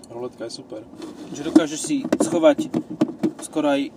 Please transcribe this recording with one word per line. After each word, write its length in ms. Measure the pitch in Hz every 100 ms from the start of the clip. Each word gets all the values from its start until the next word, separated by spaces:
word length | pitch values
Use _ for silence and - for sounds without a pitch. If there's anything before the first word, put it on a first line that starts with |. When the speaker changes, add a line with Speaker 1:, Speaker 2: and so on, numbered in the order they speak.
| -
Speaker 1:
Roletka 320 | 120 123 -
je 100 | 113
super. 280 | - - - - - - - -
Speaker 2:
Že 120 | 127 147
dokážeš 340 | 160 151 151
si 160 | - 143 127 -
schovať 480 | - 170 160 - - 330 - 311 - - 320 -
skoro 300 | - 156 147
aj 240 | 139 139